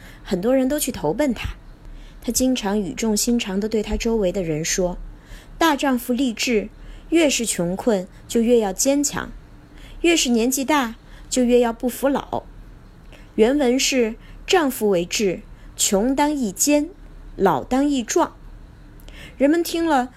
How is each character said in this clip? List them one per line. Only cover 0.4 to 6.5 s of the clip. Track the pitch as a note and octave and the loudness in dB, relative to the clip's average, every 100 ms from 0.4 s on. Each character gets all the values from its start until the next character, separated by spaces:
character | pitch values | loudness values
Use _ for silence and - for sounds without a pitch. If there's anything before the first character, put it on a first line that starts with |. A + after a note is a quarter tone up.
多 | A3 C4+ | 2 2
人 | C4 | 2
都 | D4 | 0
去 | C4+ | -4
投 | - D3+ | -4 -2
奔 | G#3 D4 | 0 0
他。 | A3 - - - - - - - - | -2 -6 -10 -18 -20 -20 -18 -18 -12
他 | - | -4
经 | A3 C4 | 0 0
常 | B3+ G3 G#3+ | 0 0 -2
语 | F3+ | -2
重 | - A3+ | -4 -2
心 | G#3 - A#3+ | 0 0 0
长 | G3+ F#3+ | -2 -4
地 | G#3+ | -2
对 | A3 | -2
他 | G#3 - | -2 -2
周 | A#3 A3+ | 0 0
围 | F#3 | 0
的 | F#3+ | 0
人 | E3 D3+ | -2 -2
说 | E3 - F3 F3+ - - - - - - | -2 -2 -2 -4 -12 -18 -20 -20 -12 0
：“大 | E4 C#4 | 2 2
丈 | C#4+ B3 | 0 -2
夫 | - | -2
立 | A#3+ C4+ | -2 -2
志， | G#3+ B3+ | -2 0